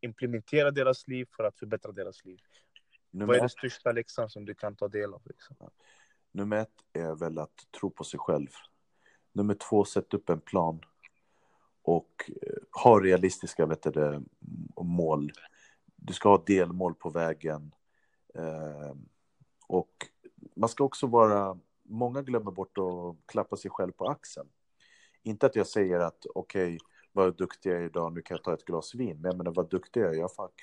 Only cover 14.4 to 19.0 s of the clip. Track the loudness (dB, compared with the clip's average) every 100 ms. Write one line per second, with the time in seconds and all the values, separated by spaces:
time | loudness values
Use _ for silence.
14.4 | -16 -14 -12 -8 -4 0 0 0 -2 -8
15.4 | -20 _ -20 _ _ _ -12 2 6 6
16.4 | 8 4 4 0 -2 -4 -6 -2 -2 -2
17.4 | -4 -6 -8 -20 _ _ _ _ _ -10
18.4 | -8 -8 -10 -10 -12 -14